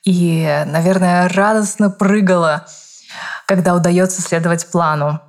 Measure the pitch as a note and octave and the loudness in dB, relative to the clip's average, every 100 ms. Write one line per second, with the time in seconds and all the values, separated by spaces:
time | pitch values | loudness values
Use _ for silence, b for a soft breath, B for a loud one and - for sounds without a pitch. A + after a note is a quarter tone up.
0 | - F3+ F3 E3 D#3+ D3 D3 D#3 E3+ F#3+ | 0 0 0 0 -2 -2 -2 0 0 2
1 | F3+ F3 F3+ F#3 G3+ A3 G3+ - G#3 G3 | 2 2 0 0 0 0 -2 0 -2 0
2 | G3 G#3+ F#3+ F3+ E3 D3+ - B B B | 0 2 2 2 2 -2 -8 B B B
3 | B B B B - G3 F3+ F3 E3+ F3 | B B B B -2 0 2 2 2 2
4 | F#3 F#3+ - E3 E3+ E3+ - F3 E3 D3+ | 0 -2 -4 -2 0 -2 -2 -2 0 0
5 | D3 D3+ | -2 -4